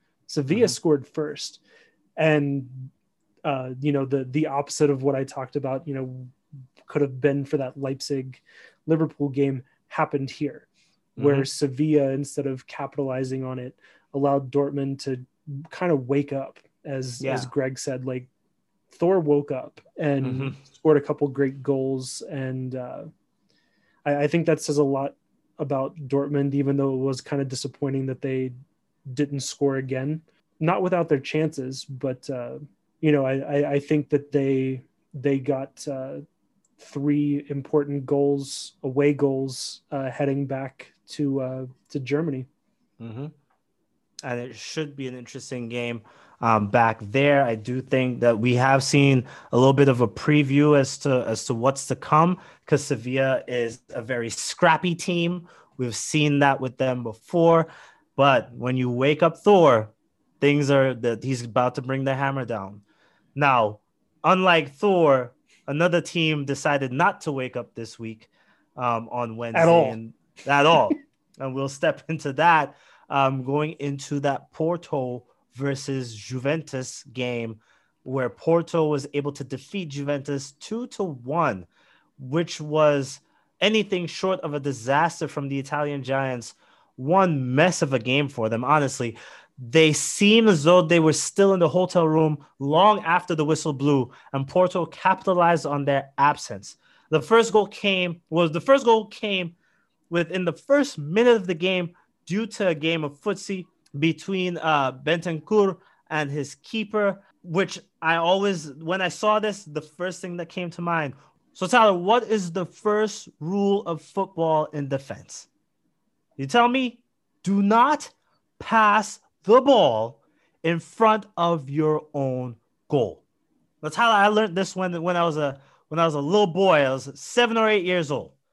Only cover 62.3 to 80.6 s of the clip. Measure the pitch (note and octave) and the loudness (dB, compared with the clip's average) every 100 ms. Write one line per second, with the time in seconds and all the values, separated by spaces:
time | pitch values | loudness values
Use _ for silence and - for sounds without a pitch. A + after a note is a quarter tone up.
62.3 | C3+ A#2+ A2 G2 G#2 _ _ _ _ _ | -4 -6 -8 -8 -16 _ _ _ _ _
63.3 | C#3 C#3+ B2 G#2+ G#2+ _ _ _ _ D#3 | 0 2 4 2 -2 _ _ _ _ 2
64.3 | F#3 F#3 E3 C#3 - G#3 F#3 D#3 C3 A#2+ | 4 4 4 2 -2 0 4 4 4 2
65.3 | _ _ _ - D3 F3 E3+ - F3 D#3+ | _ _ _ -6 0 2 2 -2 -2 0
66.3 | D3 C#3 C#3 D#3 C#3+ C3 B2+ F#3 F#3+ E3 | 0 -4 -2 0 0 0 0 0 0 -6
67.3 | C3+ B2+ B2 A#2 - A2 - A2+ A2 _ | -6 -6 -8 -10 -12 -14 -12 -14 -14 _
68.3 | _ _ _ _ - B2 A#2 A#2 A#2+ A#2 | _ _ _ _ -6 -2 -2 -4 -6 -6
69.3 | A2+ A#2 C#3 E3 E3+ C3+ A2+ A2+ - _ | -6 -4 2 6 6 4 -4 -12 -18 _
70.3 | - C3+ C#3+ D3 D#3+ A2 - - _ _ | -10 0 4 6 6 4 0 -8 _ _
71.3 | - C3+ C3 C3+ C#3 E3 C#3 - D#3+ C#3+ | -12 -8 -6 -6 -2 -2 -2 -4 -6 -4
72.3 | C3 E3 D#3+ C#3 - _ _ - C#3 C3+ | 0 4 4 2 -6 _ _ -6 0 0
73.3 | C3+ B2+ D3 D3+ - C#3+ C#3 - C#3+ C#3+ | 0 -4 -2 -2 -6 -8 -8 -6 -4 -2
74.3 | C#3 - - D#3+ E3+ - D3 B2+ B2 - | -4 -6 -4 -4 -4 -4 -6 -6 -8 -14
75.3 | _ _ A#2+ C#3 C#3 - C3+ A#2+ A2 G2+ | _ _ -8 -6 -4 -6 -6 -6 -12 -12
76.3 | B2+ C3+ D#3+ - C3 B2+ - C3+ A#2+ B2 | -6 -2 -4 -4 -10 -10 -14 -14 -8 -6
77.3 | A#2+ A2+ G#2+ _ _ _ _ C#3 C3+ B2 | -6 -8 -12 _ _ _ _ -8 -4 -4
78.3 | - - E3 E3 E3+ D3+ D3 C#3+ C#3+ C#3+ | -4 0 0 2 0 0 0 -4 -6 -6
79.3 | C#3 B2 C3+ - G3+ E3 C#3 C#3+ C#3+ C#3 | -8 -10 -12 -10 -10 -8 -8 -4 -4 -4
80.3 | C#3 C#3 - | -6 -8 -16